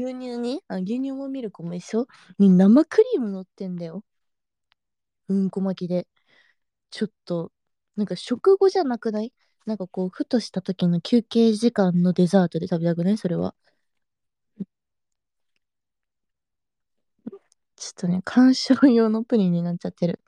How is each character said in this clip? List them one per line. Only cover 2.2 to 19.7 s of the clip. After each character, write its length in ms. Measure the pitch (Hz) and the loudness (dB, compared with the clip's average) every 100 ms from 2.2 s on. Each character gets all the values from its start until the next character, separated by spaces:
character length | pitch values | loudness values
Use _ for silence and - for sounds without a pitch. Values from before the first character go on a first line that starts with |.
| _ - | _ 2
に 120 | 202 | 6
生 360 | 180 196 247 320 | 8 8 6 4
ク 160 | - 494 | 2 2
リ 60 | 403 | 2
ー 20 | |
ム 100 | 220 | -4
乗 100 | 190 | -8
っ 40 | 190 | -12
て 220 | - 190 | -14 -10
ん 80 | 175 | -10
だ 100 | 170 | -10
よ。 180 | 180 - _ _ _ _ _ _ _ _ _ _ _ - | -14 -16 _ _ _ _ _ _ _ _ _ _ _ -6
う 60 | 196 190 | -4 -2
ん 40 | |
こ 120 | 190 | -4
巻 260 | 190 185 180 | -6 -6 -4
き 0 | |
で。 200 | 180 - _ _ _ _ _ _ _ _ | -4 -6 _ _ _ _ _ _ _ _
ち 120 | - 208 | -8 -8
ょ 0 | |
っ 40 | _ - | _ -8
と、 260 | 175 165 _ _ _ _ - | -6 -8 _ _ _ _ -6
な 80 | 208 | -6
ん 20 | |
か 80 | 180 | -6
食 400 | - 240 381 392 | -6 -2 2 4
後 120 | 392 | 4
じ 100 | 381 | 2
ゃ 40 | 285 | -2
な 140 | 233 | -4
く 120 | 233 | -4
な 120 | 214 | -4
い？ 100 | 226 _ _ _ - | -6 _ _ _ -8
な 80 | 214 | -8
ん 20 | |
か 100 | 180 | -8
こ 200 | - 185 | -6 -6
う、 20 | |
ふ 160 | - 294 | -4 -2
と 140 | 240 | -2
し 100 | - | -2
た 100 | 185 | -8
時 240 | - - 180 | -6 -2 0
の 140 | 175 | 0
休 220 | - 240 | 0 0
憩 300 | - 233 226 | 0 2 2
時 180 | 214 233 | 2 0
間 300 | - 185 175 | 2 0 2
の 100 | 180 | 2
デ 140 | 180 180 | 2 2
ザ 180 | 196 175 | 4 2
ー 40 | |
ト 100 | 165 | -2
で 80 | 180 | -4
食 140 | 170 | -2
べ 20 | 170 | -2
た 80 | 170 | -2
く 80 | 175 | 0
な 60 | |
い？ 60 | 214 | -2
そ 80 | 180 | -2
れ 60 | 165 | -4
は。 180 | 180 - _ _ _ _ _ _ _ _ _ - 196 _ _ _ _ _ _ _ _ _ _ _ _ _ _ _ _ _ _ _ _ _ _ _ _ _ - 392 _ _ _ - | -4 -8 _ _ _ _ _ _ _ _ _ -16 -16 _ _ _ _ _ _ _ _ _ _ _ _ _ _ _ _ _ _ _ _ _ _ _ _ _ -20 -20 _ _ _ -20
ち 120 | - | -20
ょ 40 | |
っ 20 | - | -8
と 120 | 175 | -4
ね、 140 | 185 - | -4 -2
観 280 | - 254 262 | 4 4 4
賞 200 | - 254 277 | 0 4 4
用 220 | 233 220 | 4 2
の 140 | 220 | 0
プ 120 | 226 226 | 0 0
リ 120 | 185 | 2
ン 20 | |
に 120 | 175 | 0
な 100 | 175 | -2